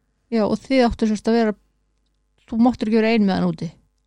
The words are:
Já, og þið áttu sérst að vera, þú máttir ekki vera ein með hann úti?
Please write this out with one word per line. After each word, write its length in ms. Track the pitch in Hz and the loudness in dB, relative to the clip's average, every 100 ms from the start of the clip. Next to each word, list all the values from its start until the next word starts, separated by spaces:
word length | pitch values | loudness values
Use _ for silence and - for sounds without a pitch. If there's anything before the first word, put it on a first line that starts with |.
| _ _ _ | _ _ _
Já, 120 | 226 208 | -2 -2
og 120 | 220 | -2
þið 260 | - 269 233 | 0 2 2
áttu 200 | - 220 | 0 -2
sérst 200 | 214 - | -2 -2
að 100 | 233 | 0
vera, 160 | 226 208 _ _ _ _ _ _ _ _ _ | 0 -4 _ _ _ _ _ _ _ _ _
þú 80 | 226 | 0
máttir 280 | 240 233 214 | 0 0 -2
ekki 100 | 220 | 0
vera 140 | 220 | 2
ein 120 | 226 202 | 2 0
með 80 | 180 | 0
hann 120 | 180 | -2
úti? 180 | 165 160 - _ _ | -4 -10 -14 _ _